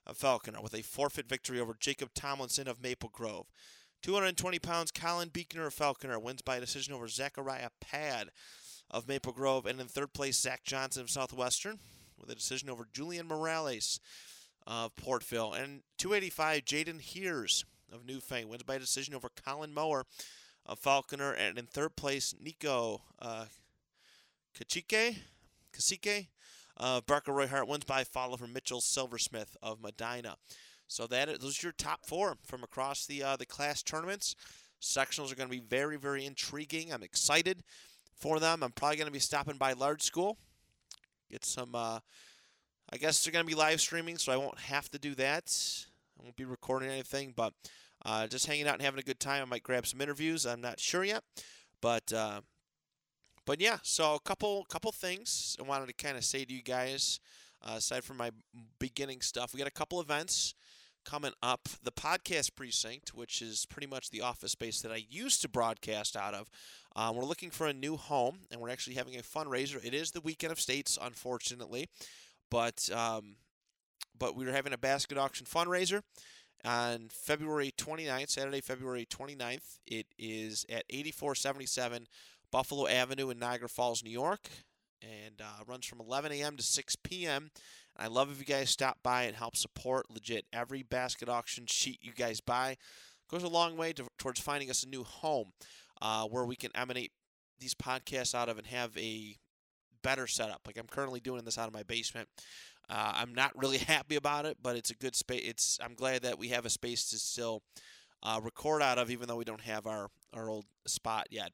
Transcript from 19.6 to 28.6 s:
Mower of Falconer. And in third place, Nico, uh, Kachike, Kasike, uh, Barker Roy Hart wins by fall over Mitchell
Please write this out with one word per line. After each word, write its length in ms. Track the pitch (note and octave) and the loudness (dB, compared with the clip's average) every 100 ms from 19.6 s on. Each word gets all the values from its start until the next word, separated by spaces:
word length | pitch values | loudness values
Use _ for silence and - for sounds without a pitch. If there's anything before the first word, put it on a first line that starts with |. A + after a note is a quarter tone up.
| D#3 | -4
Mower 320 | D3 D#3 C#3+ C3 - - - - _ - | 0 2 2 0 -8 -14 -16 -20 _ -8
of 140 | G#2+ | -2
Falconer. 540 | - C#3 C3+ C#3 C#3 | 4 4 4 -2 0
And 240 | - G2+ G#2 | 2 2 0
in 80 | A#2+ | -4
third 320 | - D#3 - | 0 0 0
place, 360 | C#3+ C#3 - - | 0 0 0 -4
Nico, 600 | D3 E3 D3+ C3 A#2 G2+ - - | -8 -4 0 2 2 -2 -8 -12
uh, 260 | A#2+ A2+ A2 - _ _ _ _ _ - _ _ _ - | -8 -8 -10 -14 _ _ _ _ _ -20 _ _ _ -12
Kachike, 600 | A2+ F3 E3+ G#3+ A3+ G#3+ - - _ _ _ | -4 -4 2 4 4 0 -10 -20 _ _ _
Kasike, 540 | - - F#3+ G#3 G#3 F3+ _ - - - - | -2 0 2 2 0 -2 _ -20 -20 -18 -2
uh, 240 | B2 B2+ | 2 2
Barker 320 | A#2 C#3+ D3 | 4 4 4
Roy 140 | C#3 C3+ | 2 4
Hart 200 | C#3 A#2 | 2 2
wins 160 | D3 | 0
by 220 | C#3 C3+ B2 | 0 0 0
fall 260 | C3+ B2+ | 0 -2
over 160 | B2 A#2+ | -4 -6
Mitchell 320 | B2+ | -6